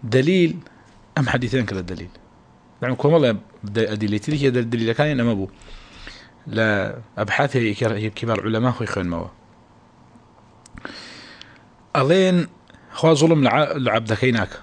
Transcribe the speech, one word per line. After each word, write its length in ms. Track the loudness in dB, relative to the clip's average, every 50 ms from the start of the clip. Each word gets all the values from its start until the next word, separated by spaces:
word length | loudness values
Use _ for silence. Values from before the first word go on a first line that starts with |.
| -6 0 2
دەلیل، 400 | 2 4 4 4 4 2 2 0 -4 -12 -18 -20 -20 -20 -20 -20 -20 -20 _ _
ئەم 100 | -2 -2 0
حەدیثەیان 340 | 0 -2 -2 -2 -2 -2 -2 -2
کە 40 | -4 -6
لە 40 | -6 -8
دەلیل. 220 | -10 -10 -12 -16 -18 -20 -20 _ _ _ _ _ _ _ _ _ -14 _
دەعم 140 | -6 -6 -4 0
کۆمەڵە 300 | 2 2 4 4 4 2 0 0 -6 -14 -20 -16 -14 -6 -2
دە-، 120 | -2 -2 -2
ئەدیلەی 280 | -2 -2 -2 -2 -2 -2 -2
تری 140 | -4 -4 0
هەیە، 100 | 0 0 2
دە-، 120 | 0 -2 -2
دەلیلەکانی 420 | -2 -2 0 -2 0 0 0 0 0 0
ئەمە 160 | 0 0 0 -2
بوو. 100 | -4 -8 -10 -18 -20 -20 -20 -20 -20 -20 -20 -20 -20 -20 -20 -20 -20 -20 _ _ -14 -8 -2
لە 120 | 0 0 2 2 0 -2 -4 -6 -12 -16 -16 _ -6
ئەبحاثی 560 | -4 -4 0 0 0 0 0 0 0 0 -2 -2
کە-، 340 | -2 -2 -2 -2 -4 -6 -6 -6
کیبار 220 | -4 -2 -2 -2 -2
عولەما 260 | -2 -2 0 0 0 0 -2
خۆی 120 | -6 -6 -4
خوێنمەوە. 360 | -4 -4 -4 -4 -6 -8 -10 -14 _ _ _ _ _ _ _ _ -20 _ _ _ _ -20 _ _ -20 _ _ _ _ _ _ _ -20 _ -20 _ -18 -16 -16 -16 -16 -18 -18 -20 -20 -20 -20 -20 -20 -20 -20 -20 -20 -20 -20 _ _ _ _ _ 0
ئەڵێن 400 | 2 4 4 4 6 4 4 2 0 0 -6 _ _ _ -20 -20 -20 -18 -10 0
خوا 140 | 4 4 6 6
زوڵم 220 | 6 4 6 6 4
لە 40 | 4 4
ع-، 180 | 4 2 2 0 -2 0
لە 40 | 0 0
عەبدەکەی 380 | 0 0 -2 -2 0 2 2 2 2
ناکە. 220 | -2 -4 -6 -14